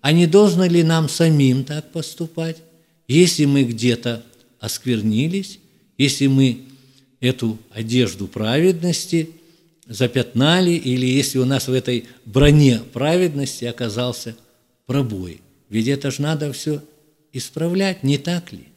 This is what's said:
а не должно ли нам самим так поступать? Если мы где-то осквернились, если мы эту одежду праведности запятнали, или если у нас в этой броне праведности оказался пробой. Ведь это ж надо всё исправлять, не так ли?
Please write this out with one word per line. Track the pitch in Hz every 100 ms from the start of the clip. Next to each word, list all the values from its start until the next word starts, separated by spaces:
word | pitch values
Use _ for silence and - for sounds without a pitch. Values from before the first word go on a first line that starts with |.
а | 139
не | 165 170
должно | 190 208 170 185
ли | 170
нам | 160 165 156
самим | - 165 151 135 127 135
так | 151 -
поступать? | 165 156 - 165 165 165 160 _ _ _ _ -
Если | 143 180 175 143
мы | 139 120
где-то | 113 123 117 123 113 - _ _ _
осквернились, | 110 - 127 113 110 107 156 196 190 - _ _ _ -
если | 139 135 139
мы | 135 135 113 - - _ _ _ _
эту | 123 127 117 110 _
одежду | 107 110 123 113 92 98
праведности | 107 107 135 180 170 175 165 - 165 160 - _ _ _ _ -
запятнали, | 101 123 135 117 113 143 175 180
или | 170 131 127 127
если | 131 135 131
у | 127
нас | 135 131
в |
этой | 127 123 123 - -
броне | - 113 147 151 143 113 -
праведности | - 143 180 180 143 135 - 120
оказался | 117 120 107 123 117 - 110 _ _ _ _ -
пробой. | 135 123 101 90 80 _ _ _
Ведь | 107 113
это | 139 139
ж | 131
надо | 147 160 147
всё | 120 - 147 - _ _ _ _
исправлять, | 131 - - 165 180 196 185
не | 135 143
так | 156 175 170
ли? | 90 64